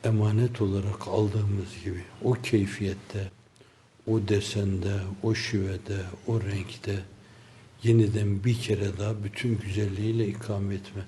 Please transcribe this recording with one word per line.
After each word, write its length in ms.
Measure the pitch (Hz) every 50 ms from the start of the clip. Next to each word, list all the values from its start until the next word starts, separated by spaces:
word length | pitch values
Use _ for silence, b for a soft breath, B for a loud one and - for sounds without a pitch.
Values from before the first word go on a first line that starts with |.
| -
emanet 560 | 117 110 107 107 107 104 110 120 117 120 -
olarak 480 | 107 98 98 101 95 98 98 - - -
aldığımız 760 | 92 101 107 101 95 110 101 101 101 98 92 - - - -
gibi 180 | 101 90 90 - - - -
o 100 | - 123
keyfiyette, 960 | 123 - - - - 107 98 98 - - 104 95 95 98 - - - 104 98 92 - - _ _ _ B B B B B B B B B _
o 220 | - 110 110 101 98
desende, 720 | 107 98 95 - - 104 101 98 98 95 98 101 101 98 92 95 101 -
o 120 | - 113 110
şivede, 680 | - - - 117 101 95 95 95 90 - - 101 98 92 92 - - -
o 140 | - 113 113
renkte 600 | 98 98 101 101 92 - - - - - 101 95 92 - B B B B B B B B B B B B B -
yeniden 640 | - 113 113 117 110 104 110 107 104 101 101 95 95
bir 140 | 123 117 -
kere 400 | - - 104 98 101 98 95 95
daha 260 | 101 107 110 104 104
bütün 340 | 101 - - - 120 113 98
güzelliğiyle 720 | - 98 95 104 107 98 98 98 104 110 113 113 113 101
ikame 460 | 101 - - - 104 101 98 98 98
etme 280 | 98 - - - 101 95